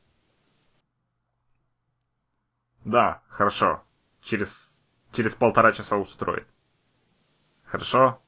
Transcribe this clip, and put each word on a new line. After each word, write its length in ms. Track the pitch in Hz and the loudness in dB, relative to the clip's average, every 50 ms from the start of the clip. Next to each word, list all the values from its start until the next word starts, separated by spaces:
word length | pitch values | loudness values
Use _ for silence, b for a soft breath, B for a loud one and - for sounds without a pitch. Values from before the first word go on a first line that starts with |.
| _ _ _ _ _ _ _ _ _ _ _ _ _ _ _ _ _ _ _ _ _ _ _ _ _ _ _ _ _ _ _ _ _ _ _ _ _ _ _ _ _ _ _ _ _ _ _ _ _ _ _ _ _ _ _ _ _ | _ _ _ _ _ _ _ _ _ _ _ _ _ _ _ _ _ _ _ _ _ _ _ _ _ _ _ _ _ _ _ _ _ _ _ _ _ _ _ _ _ _ _ _ _ _ _ _ _ _ _ _ _ _ _ _ _
Да, 380 | 101 110 120 107 90 80 - _ _ | -2 0 2 2 2 -2 -6 _ _
хорошо. 540 | - - 104 101 - - 107 90 78 - - _ _ _ _ _ _ _ _ | -4 -2 -2 -2 0 0 0 0 0 -2 -8 _ _ _ _ _ _ _ _
Через, 580 | - 113 101 101 95 - - - - _ _ _ _ _ _ _ _ - | -6 -6 -6 -6 -8 -10 -16 -20 -20 _ _ _ _ _ _ _ _ -6
через 220 | - 113 107 - | -4 -4 -4 -2
полтора 380 | - 123 113 - 120 110 110 104 | 0 0 2 4 4 4 4 2
часа 240 | - 104 - 107 | 0 -4 -4 -4
устроит. 500 | 101 95 - - - - - - - - - _ _ _ _ _ _ _ _ _ _ _ _ _ _ _ _ _ _ _ _ _ _ _ | -4 -4 -6 -10 -8 -6 -6 -6 -6 -10 -14 _ _ _ _ _ _ _ _ _ _ _ _ _ _ _ _ _ _ _ _ _ _ _
Хорошо? 560 | - - - - - - 127 131 127 123 - _ | -12 -10 -10 -6 -2 2 2 4 2 2 -2 _